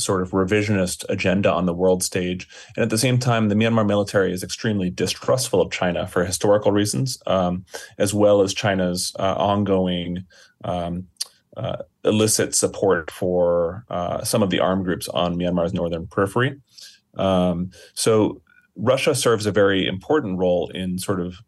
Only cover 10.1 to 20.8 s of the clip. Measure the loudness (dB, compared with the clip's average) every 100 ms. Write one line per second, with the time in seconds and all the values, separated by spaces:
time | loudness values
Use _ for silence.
10.1 | -8 -10 -18 -20 _ -8 -6 -4 -6 -10
11.1 | -14 -14 _ _ -10 -8 -8 -10 _ 0
12.1 | 2 2 2 0 0 -2 0 2 2 -2
13.1 | -6 -2 2 2 2 0 -4 -8 -6 -4
14.1 | -4 -2 0 2 2 2 0 0 -4 -4
15.1 | -2 -2 0 0 0 0 -2 -4 -4 -6
16.1 | -2 0 0 -2 -2 _ -20 -20 -20 _
17.1 | -4 0 2 2 0 -4 -10 -16 -4 2
18.1 | 4 2 -2 _ _ _ -6 0 0 2
19.1 | 0 2 0 0 2 2 2 0 -4 0
20.1 | 0 0 -2 0 0 -2 -6